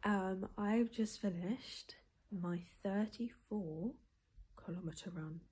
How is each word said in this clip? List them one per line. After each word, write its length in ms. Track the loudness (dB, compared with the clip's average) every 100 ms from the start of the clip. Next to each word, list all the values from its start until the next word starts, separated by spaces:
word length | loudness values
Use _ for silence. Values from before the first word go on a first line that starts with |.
Um, 440 | 4 4 4 0 -4 0
I've 320 | 4 6 4
just 300 | 4 0 2
finished 760 | 0 0 0 -2 -4 -12 -12 -16 _ _ _
my 300 | -2 0 0 -2 -4
thirty-four 1080 | 0 2 2 0 -6 -6 -6 -4 -2 -2 -2 -4 -16 _ _ -20 -20 -14
kilometer 540 | -6 -4 -4 -6 -8
run. 260 | -6 -6 -6 -12